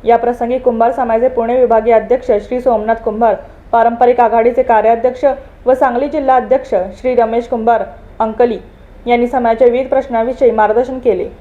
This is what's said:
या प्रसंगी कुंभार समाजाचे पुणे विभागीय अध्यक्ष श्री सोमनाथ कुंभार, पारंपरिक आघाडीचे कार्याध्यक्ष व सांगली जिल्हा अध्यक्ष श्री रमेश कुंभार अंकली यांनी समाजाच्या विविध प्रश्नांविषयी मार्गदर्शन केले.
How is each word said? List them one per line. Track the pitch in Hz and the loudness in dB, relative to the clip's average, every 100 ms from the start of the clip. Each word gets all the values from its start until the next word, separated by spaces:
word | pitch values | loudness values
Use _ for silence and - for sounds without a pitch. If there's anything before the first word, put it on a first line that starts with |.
या | - 233 | 2 2
प्रसंगी | 240 240 240 254 | 0 -4 -4 -2
कुंभार | 254 226 233 | -2 2 0
समाजाचे | 262 240 226 254 | 0 -2 0 0
पुणे | 254 226 247 | -2 -2 0
विभागीय | 240 226 220 | 2 2 4
अध्यक्ष | 226 202 254 254 208 202 | 2 2 -2 0 -2 -2
श्री | 254 | -2
सोमनाथ | 254 220 214 | 0 0 -2
कुंभार, | 226 226 214 233 190 - - - | -4 -4 0 0 0 -8 -20 -2
पारंपरिक | 233 233 233 247 247 | 0 2 2 2 4
आघाडीचे | 233 233 233 247 | 2 2 2 0
कार्याध्यक्ष | 254 220 220 226 247 247 285 277 - - - | 2 2 2 2 -2 0 -2 -2 -12 -6 -2
व | |
सांगली | 262 269 240 285 | 2 0 0 -2
जिल्हा | 311 269 254 | -2 2 0
अध्यक्ष | 214 262 269 196 185 - | 2 -2 0 -4 -4 -6
श्री | 254 | -2
रमेश | 240 226 226 240 | 0 0 -2 -4
कुंभार | 240 220 226 - - - - | -2 0 0 -2 -12 -20 -6
अंकली | 220 220 247 214 - - - - 240 | -6 0 0 0 -10 -20 -20 -14 -2
यांनी | 240 240 | -2 0
समाजाच्या | 254 233 226 247 | -2 -2 2 2
विविध | 240 254 | 2 -2
प्रश्नांविषयी | 269 269 233 226 247 254 | -2 -2 -4 -4 0 0
मार्गदर्शन | 220 214 220 254 262 | 2 2 2 -2 -2
केले. | 247 185 - - | -2 -2 -6 -12